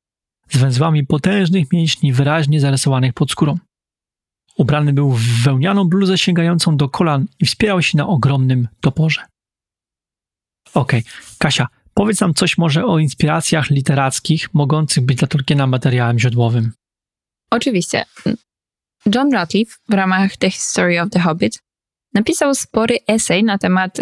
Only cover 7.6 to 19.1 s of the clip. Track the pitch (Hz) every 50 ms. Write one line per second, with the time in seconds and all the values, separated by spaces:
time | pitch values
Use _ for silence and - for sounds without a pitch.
7.6 | - 208 196 180 151 - - 147 147 - 196 131 110 135 139 135 131 127 131 127
8.6 | 120 117 - _ - 151 - - 156 160 143 - - _ _ _ _ _ _ _
9.6 | _ _ _ _ _ _ _ _ _ _ _ _ _ _ _ _ _ _ _ _
10.6 | _ - - - 131 - - 117 117 - - - - - - - - 151 139 -
11.6 | 123 - _ _ _ _ _ - 202 214 214 - 202 175 156 - 185 170 - -
12.6 | 170 165 139 165 208 240 175 160 156 143 - - - 151 156 165 - - - 160
13.6 | 135 - 151 139 135 - 139 139 135 131 - - - - 156 160 - - - 151
14.6 | 147 131 151 156 156 - - 151 123 131 135 120 - - - 143 131 - 151 143
15.6 | 139 131 127 127 - 131 123 123 120 117 120 117 110 127 113 120 120 117 117 120
16.6 | 113 117 - _ _ _ _ _ _ _ _ _ _ _ _ _ _ _ 226 240
17.6 | - 277 233 175 165 - - - - - _ - - - 220 - _ _ _ _
18.6 | _ _ _ _ _ _ _ _ _ 214